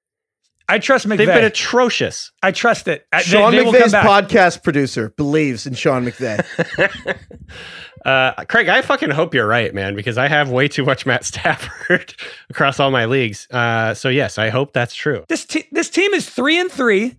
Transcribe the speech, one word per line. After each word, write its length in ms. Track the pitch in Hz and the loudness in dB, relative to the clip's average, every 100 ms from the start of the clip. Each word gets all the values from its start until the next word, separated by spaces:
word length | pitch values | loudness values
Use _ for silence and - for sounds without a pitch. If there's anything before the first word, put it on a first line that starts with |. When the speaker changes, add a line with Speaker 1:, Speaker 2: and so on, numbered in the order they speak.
| _ _ _ _ _ _ - | _ _ _ _ _ _ -2
Speaker 1:
I 100 | 208 | 0
trust 300 | - 262 208 | 2 2 2
McVay. 80 | 208 | 2
Speaker 2:
They've 100 | 220 | 4
been 180 | 247 | 4
atrocious. 840 | 220 220 - 247 240 - 113 - - _ | 4 0 -2 2 2 0 -4 -6 -14 _
Speaker 1:
I 100 | 185 | -2
trust 340 | 185 220 190 - | 2 0 0 -2
it. 200 | 147 - | -8 -2
I, 80 | 160 | -2
they, 60 | |
Speaker 3:
Sean 280 | 175 202 214 | 2 4 6
Speaker 1:
they 100 | 247 | 6
will 80 | 240 | 6
come 100 | 247 | 6
Speaker 3:
McVay's 100 | 233 | 6
Speaker 1:
back. 140 | 202 208 | 6 6
Speaker 3:
podcast 560 | 202 190 226 180 - | 4 4 4 4 2
producer 460 | - 143 135 - 110 - | -2 0 0 -2 -6 -4
believes 500 | 143 156 147 113 139 | -2 0 0 -4 -8
in 80 | |
Sean 300 | 123 156 131 123 | -4 0 0 -2
McVay. 380 | - 123 107 - - - - 190 - - 185 | -6 -6 -6 -8 -6 -6 -2 -2 -2 -10 -10
Speaker 2:
<laughs> 0 | - - - - - - - - | -12 -20 -20 -20 -20 -18 -20 -8
Uh, 280 | - 131 131 - | 0 2 2 -2
Craig, 240 | - 226 233 | -2 0 2
I 120 | 240 | 0
fucking 300 | 262 277 302 | 0 -2 -2
hope 240 | 147 160 | -2 -2
you're 120 | 131 107 | 0 0
right, 280 | 120 110 | 0 0
man, 200 | 98 98 101 | -4 -6 -6
because 200 | 104 117 | -6 -2
I 100 | 139 | 0
have 220 | 147 143 | 0 0
way 180 | 127 143 | 0 0
too 160 | - | 0
much 200 | 139 131 | -2 -2
Matt 200 | 135 120 | -2 -2
<laughs> 20 | - | -4
Stafford 880 | - 175 151 - - - 175 - - - - - | -4 -4 -4 -8 -10 -2 -2 -2 -18 -18 -18 -14
across 300 | - 143 135 | -2 -2 0
all 100 | 139 | 0
my 140 | 131 113 | 2 0
leagues. 420 | 135 117 104 - | 0 -2 -6 -8
Uh, 420 | 123 117 117 113 | -4 -2 0 -2
so 160 | 104 135 | -2 -2
yes, 300 | 131 110 - | 0 -2 -2
I 120 | 110 | -2
hope 220 | 123 143 | -2 -2
that's 220 | 131 120 | -4 -4
true. 300 | - 156 117 76 | -4 -6 -6 -4
Speaker 1:
This 160 | 330 | -6
te-, 220 | - 302 - | -6 -8 -6
this 180 | 302 - | -6 -2
team 240 | - 403 | -2 0
is 160 | 381 - | 0 -4
three 280 | - 269 330 | -4 0 0
and 120 | 359 | -2
three, 460 | 285 247 196 240 | -2 0 0 -2